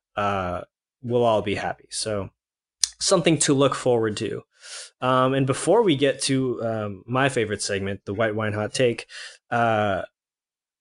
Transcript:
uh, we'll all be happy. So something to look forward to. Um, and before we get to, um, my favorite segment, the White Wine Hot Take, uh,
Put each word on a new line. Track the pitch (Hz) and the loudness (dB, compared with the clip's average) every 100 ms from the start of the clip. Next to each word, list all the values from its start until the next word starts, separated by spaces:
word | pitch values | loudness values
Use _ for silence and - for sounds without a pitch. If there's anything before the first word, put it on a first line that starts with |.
| _ - | _ -4
uh, | 104 101 90 87 - _ _ _ | -2 -2 -2 -6 -10 _ _ _
we'll | 120 120 117 | -2 2 4
all | 107 | 2
be | 98 90 | 0 -2
happy. | 85 - - | -4 -8 -10
So | - 113 104 95 - _ _ _ _ - - | -8 -6 -4 -6 -12 _ _ _ _ -6 -2
something | - 190 170 160 | 2 4 4 2
to | - | 2
look | 135 139 - | 4 2 2
forward | 131 120 110 104 | 0 2 0 -2
to. | 110 - - _ - - - _ | -6 -6 -10 _ -18 -18 -18 _
Um, | 127 131 131 | 0 2 4
and | 135 131 | 2 0
before | 131 - 208 | 0 4 4
we | 214 139 | 4 2
get | 139 131 | 2 0
to, | - 135 131 117 | -2 0 -2 -2
um, | 113 113 104 95 - | -4 -4 -6 -8 -4
my | 127 135 | 0 0
favorite | 127 104 101 | 0 -2 -2
segment, | - 98 98 101 - | -4 -4 -4 -6 -6
the | |
White | 101 113 107 | -2 -2 0
Wine | 107 | -4
Hot | 104 104 | -2 -4
Take, | - 123 113 - - - - _ | 0 0 0 -8 -16 -18 -20 _
uh, | 120 117 110 104 92 - _ _ _ _ _ _ _ | 0 2 2 0 -2 -4 _ _ _ _ _ _ _